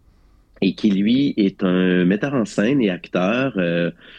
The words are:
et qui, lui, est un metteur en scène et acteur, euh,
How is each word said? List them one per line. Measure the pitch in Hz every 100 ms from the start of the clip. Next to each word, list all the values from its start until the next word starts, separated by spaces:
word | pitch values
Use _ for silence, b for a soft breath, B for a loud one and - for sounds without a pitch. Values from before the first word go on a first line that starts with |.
| _ _ _ _ _ -
et | 95
qui, | 90 110
lui, | 98 104 127 143 -
est | 98 -
un | 95 92 92 90 90
metteur | 104 143
en | 135 101
scène | - 104 143
et | 104
acteur, | 87 - 90 92 120 135 101
euh, | 87 85 85 - B